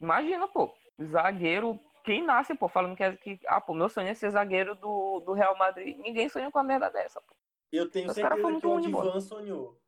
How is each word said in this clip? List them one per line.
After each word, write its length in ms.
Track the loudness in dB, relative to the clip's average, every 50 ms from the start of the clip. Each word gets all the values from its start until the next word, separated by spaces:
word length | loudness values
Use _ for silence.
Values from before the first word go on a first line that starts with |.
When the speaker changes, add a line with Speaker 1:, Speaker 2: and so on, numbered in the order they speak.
Speaker 1:
Imagina, 460 | 0 2 2 2 2 2 0 0 -2 0
pô, 260 | 0 0 0 0 -2 _ _ _ _ -12
zagueiro, 800 | -4 0 2 4 4 4 2 0 0 2 2 2 0 -2 -4 -6 -10 _ _ _ -4
quem 200 | -2 0 2 2
nasce, 300 | 4 4 4 4 2 0
pô, 140 | -2 -2 0
falando 280 | 2 2 0 0 0
que, 60 | 0 0
é, 100 | -2 -2
que, 220 | -4 -8 -14 -14 -10 -2
ah, 140 | 0 0 0
pô, 140 | 0 0 0
meu 140 | 0 0 0
sonho 200 | 0 -2 -4 -4
é 60 | -4
ser 160 | -2 -2 0
zagueiro 440 | 0 0 0 2 2 0 0 0 -4
do, 460 | -8 -8 -6 -4 -4 -2 -2 -4 -4
do 120 | -4 -2 2
Real 220 | 4 4 4 4
Madrid. 400 | 4 2 2 2 0 -6 -10 -10 -10
Ninguém 300 | -10 -6 -2 -2 -2 -2
sonha 220 | -2 -4 -6 -2
com 80 | 0 0
a 60 | 2
merda 260 | 2 2 0 0 0
dessa, 300 | -2 -2 -4 -6 -8 -14
pô. 140 | -18 _ _ _ _ _ _ _ _ _
Speaker 2:
Eu 180 | -4 -2 -2 -2
tenho 200 | -2 -4 -4 -4
Speaker 1:
Os 60 | -2
caras 220 | 0 0 0 2 2
Speaker 2:
certeza 40 | 0
Speaker 1:
foram 180 | 0 0 0
Speaker 2:
que 60 | 0
o 40 | 0
Speaker 1:
muito 120 | 0 0 0
ruim 0 |
de 60 | -2 -2
bola. 120 | -2 0
Speaker 2:
Odivan 160 | -2 -2 -4
sonhou. 600 | -6 -8 -10 -12 -10 -10 -8 -8 -10 -12 -14 _ _